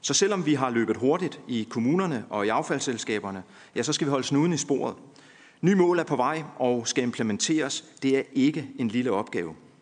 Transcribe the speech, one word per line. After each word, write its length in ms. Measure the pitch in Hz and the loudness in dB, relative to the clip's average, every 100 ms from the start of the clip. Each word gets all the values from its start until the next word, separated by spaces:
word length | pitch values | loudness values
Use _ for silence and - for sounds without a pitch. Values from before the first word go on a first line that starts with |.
så 140 | - | 0
selvom 320 | 139 196 202 156 | 2 2 2 2
vi 80 | |
har 160 | 143 131 | 2 2
løbet 260 | 117 110 110 | 0 0 2
hurtigt 440 | 123 170 175 - - | 2 2 0 -8 -6
i 180 | 120 107 | -6 -4
kommunerne 540 | - 117 165 190 135 101 | -2 0 2 0 -2 -4
og 160 | 104 101 | -2 0
i 20 | |
affaldsselskaberne, 920 | 113 156 147 135 113 - 107 98 98 92 - - | 0 0 -4 -2 -6 -2 -4 -4 -10 -12 -20 -12
ja, 80 | - | -6
så 100 | 120 | -2
skal 140 | 147 151 | 0 0
vi 40 | |
holde 160 | 139 127 | 0 0
snuden 260 | 139 160 | 2 2
i 40 | 165 | 0
sporet. 380 | - 135 - 160 - - - - - _ | 0 -2 -2 -6 -16 -20 -20 -20 -20 _
Nye 140 | 165 | 2
mål 240 | 196 175 175 | 6 6 4
er 60 | |
på 120 | 156 143 | 2 0
vej 260 | 123 156 147 - | 0 -2 -8 -2
og 320 | 127 120 113 | 0 0 0
skal 160 | - | -2
implementeres. 800 | 123 120 117 101 - 156 139 - - - | -2 -2 -2 -2 0 0 -2 -6 -10 -4
Det 160 | 135 135 | 0 0
er 40 | 127 | 0
ikke 380 | 135 135 151 139 - | 2 2 2 -8 -4
en 100 | 120 | -2
lille 240 | 113 123 | 0 0
opgave. 420 | 98 113 113 85 78 - - | -2 -2 -4 -6 -8 -20 -20